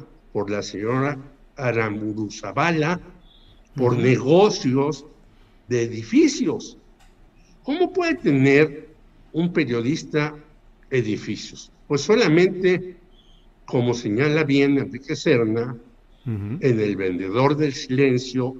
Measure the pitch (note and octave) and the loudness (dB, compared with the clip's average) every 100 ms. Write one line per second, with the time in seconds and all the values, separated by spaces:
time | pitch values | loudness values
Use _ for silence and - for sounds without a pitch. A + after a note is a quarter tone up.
0 | - - _ A2 G2+ G2+ F#2 F#2+ G#2+ C3 | -14 -20 _ -6 -4 -4 -6 -6 -4 -2
1 | C#3 C3+ - - _ - B2 A2+ A2 G#2 | -2 -4 -12 -20 _ -6 -2 -2 -2 -4
2 | G#2+ G#2+ G#2 - G2+ G#2 E3 D#3+ D3+ F3+ | -6 -6 -8 -8 -8 -2 0 0 -2 -4
3 | - - - _ - - _ C3 B2 A#2+ | -8 -20 -20 _ -20 -20 _ -2 0 2
4 | B2 A2+ B2+ E3+ G#3 - C3 C3 C#3+ D3 | 2 2 4 6 4 2 0 0 0 -4
5 | - _ _ _ _ _ - A#2+ A#2 G#2+ | -12 _ _ _ _ _ -4 -2 -2 -6
6 | A2+ C4 D#4 - G3 A2+ - - _ _ | 0 4 4 4 -2 -4 -8 -18 _ _
7 | _ _ - _ _ _ - D#4+ F4 F4+ | _ _ -20 _ _ _ -6 0 0 0
8 | E4+ D4+ E3+ C#3 C#3 C#3 D3+ - - _ | 0 0 2 4 6 6 4 0 -18 _
9 | _ _ - D#3 F3 F3+ C3 A#2+ A#2 D#3 | _ _ -8 -2 -2 0 -2 -2 -2 -4
10 | - D3+ D3+ D3+ - _ _ _ _ C3 | -4 -4 -4 -6 -18 _ _ _ _ -2
11 | A2 G2 - - - - - _ - C#3+ | -2 -4 -6 -10 -12 -18 -20 _ -4 -2
12 | E3 A#3 F#3+ E3 F#3 F#3 F#3 F3+ - - | 2 4 4 4 4 2 0 0 -4 -16
13 | _ _ _ _ _ _ - C3+ A#2+ A#2 | _ _ _ _ _ _ -6 -2 0 -2
14 | A2 G#2 D3+ D#3 C#3+ C#3 C#3 C#3 G2 B2 | -2 0 0 0 2 2 4 2 -2 -8
15 | - D3+ E3+ B2 A2 A2+ B2 A2+ - - | -8 -4 2 2 2 -2 -4 -10 -16 -20
16 | _ _ B2+ G#2+ G2+ D3+ C3+ A2+ G#2 F#2+ | _ _ -8 -6 -6 -2 0 2 0 0
17 | F#2+ F2+ F#2+ A2 C#3 D3 D3+ C3 - B2+ | -2 -4 -2 2 2 2 -2 -4 -4 2
18 | C3+ B2 - B2+ B2 - | 2 2 -2 -4 -4 -6